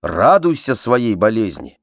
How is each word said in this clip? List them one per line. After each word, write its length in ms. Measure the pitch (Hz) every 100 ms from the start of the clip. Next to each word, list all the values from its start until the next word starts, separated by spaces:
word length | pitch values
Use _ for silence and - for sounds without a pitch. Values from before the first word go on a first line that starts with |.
радуйся 720 | 82 82 117 190 170 160 -
своей 400 | 123 - 123 120
болезни. 640 | 98 107 113 104 82 - _